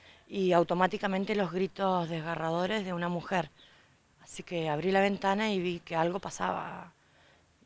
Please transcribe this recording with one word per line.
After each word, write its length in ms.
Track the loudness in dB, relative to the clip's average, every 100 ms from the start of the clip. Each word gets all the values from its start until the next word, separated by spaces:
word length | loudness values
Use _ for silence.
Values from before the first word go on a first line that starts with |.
| -20 -20 -8
y 260 | 0 4
automáticamente 800 | 4 4 4 2 2 -2 0 0 0
los 160 | 0
gritos 580 | 0 -2 0 2 2 0
desgarradores 760 | -4 -4 -2 0 0 0 -2
de 100 | -2
una 160 | -2 -2
mujer. 420 | -2 -2 -2 -2 _ -20 -20 _ _ _ _
Así 180 | -14 -12
que 260 | -6 -2 0
abrí 220 | 0 2
la 100 | 4
ventana 500 | 4 2 0 2 0
y 80 | 0
vi 200 | 0 -4
que 160 | -4 0
algo 240 | 0 0
pasaba 760 | -6 -4 -2 -2 -6 -10 -14 _ _ _ -20 _ _ _